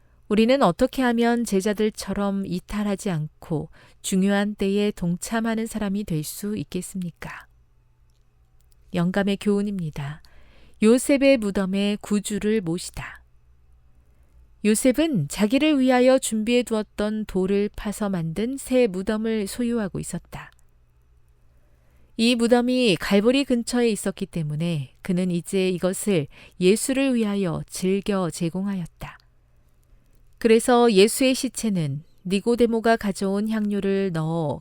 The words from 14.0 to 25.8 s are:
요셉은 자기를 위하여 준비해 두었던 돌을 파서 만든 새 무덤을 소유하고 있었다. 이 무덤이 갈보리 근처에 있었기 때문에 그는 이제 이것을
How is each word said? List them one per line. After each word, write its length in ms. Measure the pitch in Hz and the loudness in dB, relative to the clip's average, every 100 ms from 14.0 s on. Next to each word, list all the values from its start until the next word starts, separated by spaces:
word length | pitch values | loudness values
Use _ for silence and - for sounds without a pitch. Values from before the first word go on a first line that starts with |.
| _ _ _ _ _ _ | _ _ _ _ _ _
요셉은 640 | 208 214 262 247 330 226 147 | 0 4 4 2 2 0 -2
자기를 500 | - 208 262 311 285 | 0 2 4 4 4
위하여 400 | 254 247 254 262 | 4 6 6 4
준비해 460 | - 220 214 247 | 2 -4 0 0
두었던 640 | 240 220 208 - 208 220 208 | 2 -2 -4 -4 -4 -4 -4
돌을 440 | 185 185 202 202 - | -2 0 0 -2 -4
파서 320 | 214 - 208 | -8 -6 -4
만든 480 | 185 165 160 233 269 | -2 -4 -4 -4 -6
새 320 | - 254 240 | 0 2 2
무덤을 580 | 180 190 214 226 220 196 | 0 -4 -4 -2 -2 -4
소유하고 540 | - 240 233 196 147 | -4 -4 -2 -4 -6
있었다. 500 | 156 170 - 147 - - _ _ _ _ _ _ _ _ _ _ _ _ _ _ _ - | -8 -10 -12 -16 -18 -20 _ _ _ _ _ _ _ _ _ _ _ _ _ _ _ 0
이 180 | 233 | 2
무덤이 640 | 240 233 240 240 254 240 165 | 2 4 2 2 0 2 0
갈보리 480 | - 202 220 269 | 2 2 4 2
근처에 440 | 285 240 226 247 233 | 0 -2 -2 0 0
있었기 360 | 202 196 - 196 | 0 -4 -6 -8
때문에 720 | 170 151 151 170 160 131 _ | -6 -6 -4 -4 -4 -6 _
그는 280 | - 180 185 | -4 -2 0
이제 380 | 175 - 196 185 | -2 -4 -2 -2
이것을 580 | 180 | 0